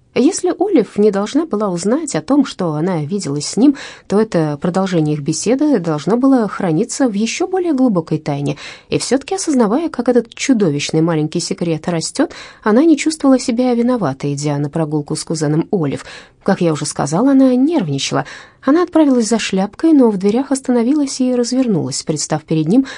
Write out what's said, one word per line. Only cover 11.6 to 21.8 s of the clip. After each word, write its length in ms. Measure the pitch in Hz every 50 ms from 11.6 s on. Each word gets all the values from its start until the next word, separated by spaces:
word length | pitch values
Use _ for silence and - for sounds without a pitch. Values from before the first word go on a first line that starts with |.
| 180 175 165 151 151 -
растёт, 440 | 175 165 160 - - - 285 - - - - - - - -
она 220 | 220 208 240 311
не 140 | 339 311 269
чувствовала 400 | - 311 311 - - 277 262 254
себя 340 | - - 226 226 254 254 247
виноватой, 600 | 240 233 240 254 240 196 139 135 - - 143 143
идя 240 | 139 143 151 143 143
на 100 | 143 147
прогулку 480 | 143 165 160 151 151 151 143 - 160
с 80 | 151 -
кузеном 420 | - 170 156 156 147 151 156 160 - -
Олив. 320 | 196 156 139 - - - - - - - - _ _ -
Как 180 | - 196 -
я 140 | 185 170 156
уже 100 | 147 160
сказала, 460 | - - - 156 143 151 170 240 277
она 240 | 277 269 269 262 254
нервничала. 720 | 247 262 302 349 302 202 151 139 139 - - - 139 143 - - - - - _ _
Она 220 | - - 277 339 359
отправилась 460 | 320 - 320 311 285 262 247 233 208
за 100 | 233 220
шляпкой, 560 | - - - 185 190 202 - - - 330 320
но 160 | 285 254 233
в 80 | 208 190
дверях 340 | 185 202 208 240 269 - 277
остановилась 720 | 262 - - 247 240 226 240 285 311 285 269 - - 254
и 120 | 254 254
развернулась, 680 | 247 240 240 247 254 262 240 208 156